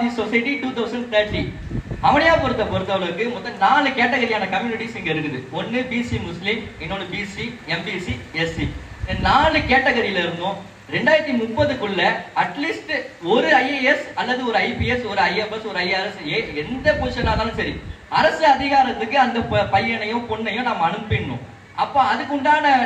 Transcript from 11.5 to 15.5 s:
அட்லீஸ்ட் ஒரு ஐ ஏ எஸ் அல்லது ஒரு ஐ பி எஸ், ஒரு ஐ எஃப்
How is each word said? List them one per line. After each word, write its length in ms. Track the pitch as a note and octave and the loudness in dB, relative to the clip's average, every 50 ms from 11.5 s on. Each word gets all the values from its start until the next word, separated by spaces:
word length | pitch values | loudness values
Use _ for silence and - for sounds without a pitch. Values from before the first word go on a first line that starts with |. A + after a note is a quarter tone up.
| - D4+ D4 C#4+ C4+ - G3+ G3+ F#3+ F3+ E3+ G#3 A#3 - - - - D#3+ D#3 | 0 2 2 2 0 -2 -4 -2 0 2 2 2 2 0 -6 -6 -2 -2 0
அட்லீஸ்ட் 500 | - - C#4 D4 E4 G#4+ - - - D#4 C4 - - - - E3+ E3 G#3+ | 0 -2 -4 -4 -4 -4 -6 -6 -4 -4 -4 -6 -8 -12 -8 -2 2 2
ஒரு 160 | B3+ - D#4+ D4+ C4+ | 4 4 6 4 4
ஐ 80 | B3+ C#4 C#4+ | 4 2 0
ஏ 40 | C4+ B3+ C4 D4+ | 0 2 2 2
எஸ் 140 | - - - - - | 2 0 -6 -4 -4
அல்லது 200 | G3+ A#3 B3+ B3+ C4 A#3 | -2 -2 -2 -2 -2 0
ஒரு 60 | A3 G3 G3 A#3 | 2 2 2 0
ஐ 20 | A#3+ - | -2 -2
பி 80 | - A3 B3 | 0 0 0
எஸ், 100 | B3 A#3+ G#3 | -2 -2 -2
ஒரு 100 | G3 G3+ - - | 0 2 2 2
ஐ 60 | F#3 G#3 G#3+ | 2 0 -2
எஃப் 100 | G#3 | -4